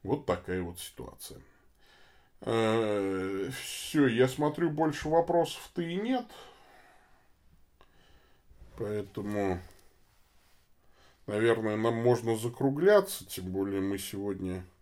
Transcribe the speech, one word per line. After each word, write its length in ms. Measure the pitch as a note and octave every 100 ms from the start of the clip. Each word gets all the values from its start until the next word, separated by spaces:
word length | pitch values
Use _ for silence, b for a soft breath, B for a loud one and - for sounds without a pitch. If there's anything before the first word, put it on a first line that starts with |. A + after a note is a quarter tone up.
Вот 220 | F#2+ D3 -
такая 360 | F2+ - F#2
вот 180 | F2 F2
ситуация. 600 | - - - - - - - _ _ _ b b b b b _
Э, 1080 | - A2+ A2 A2+ A2 G#2 G2 F#2+ F#2+ G2 G2
всё, 560 | C3 - - - D#3 C3+
я 200 | A2+ B2+
смотрю, 420 | B2+ D3 D3+ E3+
больше 400 | D3+ D#3+ D3 D#3
вопросов-то 720 | D#3+ E3+ E3+ D#3 - - -
и 140 | E3 F3
нет. 320 | A3+ C4 A3+ - B B B B B B B B B B _ - - _ b b b b b b b - - -
Поэтому, 800 | G2 G#2 F#2+ - G#2 G#2 G2 F2+ F2+ b b b b b b b b b _ _ b b b b -
наверное, 500 | G#2 A#2 A2+ A2 G#2+
нам 180 | A2+ A#2
можно 400 | A#2+ A#2 A2+ A2+
закругляться, 880 | A#2 - C#3 C#3+ F#3 G#3 F#3+ - -
тем 200 | - F#2
более 360 | F#2+ G2 G2
мы 160 | F#2+ G2
сегодня 680 | - G2 G2+ F#2+ F#2 F#2 F#2 _